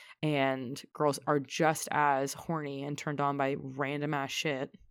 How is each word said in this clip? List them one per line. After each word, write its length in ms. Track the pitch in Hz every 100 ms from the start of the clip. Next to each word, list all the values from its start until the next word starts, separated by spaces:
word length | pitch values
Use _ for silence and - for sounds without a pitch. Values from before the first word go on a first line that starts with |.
| - -
and 600 | 156 147 135 131 123 143 -
girls 260 | - 151 139 -
are 140 | 147
just 480 | 131 - 156 156 -
as 420 | - 147 135 139
horny 500 | - - 165 147 139
and 140 | 143 147
turned 240 | - 143
on 160 | 143 143
by 180 | 135 139
random-ass 720 | 135 131 135 147 147 143 135
shit." 440 | - 160 135 139 - -